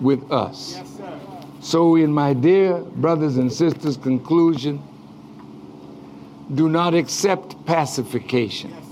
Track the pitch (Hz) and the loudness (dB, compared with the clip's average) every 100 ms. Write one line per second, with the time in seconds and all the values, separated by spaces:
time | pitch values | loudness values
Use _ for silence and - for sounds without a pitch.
0 | 127 135 - 135 95 - - - - - | 0 0 0 -2 -2 -8 -14 -14 -14 -14
1 | - - - - - - - 165 170 165 | -14 -14 -16 -18 -18 -16 -2 4 6 6
2 | 151 151 143 131 151 190 190 175 - 127 | 4 4 2 4 4 6 4 0 -4 -2
3 | 156 165 151 127 127 120 165 131 151 139 | 0 2 0 2 0 2 0 0 -2 -2
4 | 131 127 123 170 165 143 143 143 - - | 0 0 2 4 4 2 -2 -6 -10 -20
5 | - - - - - - - - - - | -20 -20 -20 -20 -20 -20 -18 -20 -18 -18
6 | - - - - - 139 160 165 175 170 | -18 -20 -20 -18 -6 0 2 2 2 2
7 | 131 - 196 185 - - - 165 147 - | 0 0 0 0 -6 -10 0 0 0 -4
8 | 117 120 - 127 107 - - - - | -4 -6 -2 -2 -2 -6 -12 -14 -16